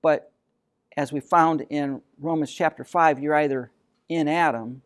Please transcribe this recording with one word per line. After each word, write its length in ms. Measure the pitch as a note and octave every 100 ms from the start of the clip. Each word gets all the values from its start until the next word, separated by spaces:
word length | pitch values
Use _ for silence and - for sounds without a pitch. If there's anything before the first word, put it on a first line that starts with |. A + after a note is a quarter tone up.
But 280 | D#3+ D3 - _ _ _ _ _ _ -
as 160 | C#3
we 80 | D3
found 440 | - E3+ D#3+ D#3 B2+
in 320 | D3 C#3+ C3 _ _
Romans 340 | D3 D#3+ C#3+
chapter 320 | - E3 -
five, 340 | C3 F3 E3 C3+
you're 160 | D3
either 360 | D3+ D3 C3+ A#2+ _ _ _ _
in 200 | E3 D3
Adam 540 | E3 D#3+ A#2 A2+ C3